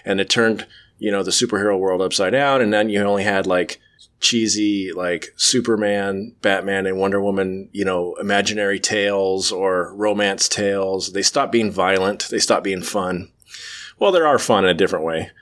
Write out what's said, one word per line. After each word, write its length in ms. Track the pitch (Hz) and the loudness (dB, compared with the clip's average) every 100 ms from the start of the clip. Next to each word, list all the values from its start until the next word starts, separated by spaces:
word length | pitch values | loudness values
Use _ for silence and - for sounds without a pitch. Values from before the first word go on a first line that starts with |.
| - | -4
And 160 | 98 | -2
it 80 | 95 | 0
turned, 360 | 120 113 107 - - _ _ | 2 2 0 -6 -20 _ _
you 120 | 107 | -2
know, 120 | 101 | -2
the 80 | 92 | 0
superhero 460 | - 117 104 104 98 | 0 0 0 2 2
world 240 | 95 90 | 0 0
upside 320 | 92 - - | 0 0 2
down. 280 | 127 139 135 | 2 2 2
And 100 | 110 | 4
then 180 | 104 107 | 2 2
you 120 | 101 | 2
only 220 | 101 101 | 2 2
had, 220 | 101 98 92 | 2 0 2
like, 340 | 90 85 - _ _ - _ | 0 0 -6 _ _ -20 _
cheesy, 720 | - 117 110 101 104 101 95 85 | 0 0 0 0 0 0 -4 -4
like, 320 | 90 87 - - | -4 -4 -6 -2
Superman, 1000 | - 127 117 107 104 101 98 98 113 - | 0 2 2 0 2 0 -2 -4 -8 -2
Batman, 460 | 104 98 95 98 95 | 0 0 0 -2 -2
and 100 | 95 | 0
Wonder 240 | 98 98 | 0 0
Woman, 480 | 101 98 95 95 98 | 0 0 -2 -4 -10
you 120 | 98 95 | -4 -2
know, 300 | 90 87 80 | -2 -4 -6
imaginary 580 | 104 101 101 107 101 98 | -2 0 0 -2 -2 -2
tales 720 | - 107 101 98 95 95 92 | -2 0 0 0 0 0 -2
or 420 | 92 95 92 85 98 | -2 0 0 -2 -2
romance 520 | 107 104 101 98 - | -2 2 0 0 -2
tales. 600 | - 101 98 95 95 90 | 0 0 0 0 -2 -4
They 100 | 95 | -2
stopped 300 | 101 147 131 | 0 0 0
being 180 | 117 107 | 0 0
violent. 560 | 90 92 95 95 104 - | 0 2 2 0 -2 -4
They 80 | 113 | -2
stopped 240 | - 104 | 0 0
being 180 | 101 95 | 0 -4
fun. 500 | - 104 92 90 - _ - - - - - - | -4 -4 -2 -4 -8 _ -20 -18 -16 -16 -18 0
Well, 120 | 196 | 2
there 140 | 185 156 | 4 4
are 120 | 131 | 2
fun 240 | - 107 | 4 4
in 60 | 95 | 4
a 40 | 85 | 4
different 300 | 92 87 80 | 2 0 -2
way, 260 | 80 90 - | -4 -6 -14